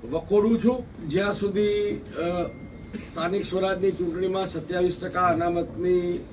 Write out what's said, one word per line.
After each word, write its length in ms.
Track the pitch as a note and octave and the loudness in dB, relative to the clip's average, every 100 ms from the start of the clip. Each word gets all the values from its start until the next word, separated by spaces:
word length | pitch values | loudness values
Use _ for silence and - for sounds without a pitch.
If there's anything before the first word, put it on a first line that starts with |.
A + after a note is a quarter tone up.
| A#2 | -4
વખોડું 460 | D#3+ - G#3 A3 A#3 | -6 4 4 6 4
છું. 140 | G#3 B3+ - - E3 | 4 2 -4 -12 -2
જ્યાં 260 | E3+ G3+ | 0 0
સુધી, 680 | G3+ G3+ F#3+ G#3 G#3 G#3 - - C#3 | 0 0 2 2 2 0 -4 -6 -4
અ, 40 | E3+ F3 E3+ - - - - - - | -2 -2 -4 -6 -14 -14 -12 -12 -10
સ્થાનિક 360 | E3 E3+ G3 - | -4 -2 -2 -2
સ્વરાજની 460 | F#3 F#3+ F#3 F#3+ | 0 0 2 0
ચૂંટણીમાં 560 | E3+ F3 E3+ F#3 F#3+ F#3+ | 2 -2 0 -2 0 -2
સત્યાવીસ 500 | E3 D#3 E3+ F3+ E3+ | -6 -4 2 2 0
ટકા 280 | F3+ F3+ F3+ | -4 2 4
અનામતની 760 | E3 E3+ E3+ E3 E3 F3+ F3+ F3 E3+ - | 4 2 0 -2 -2 2 2 2 -4 -6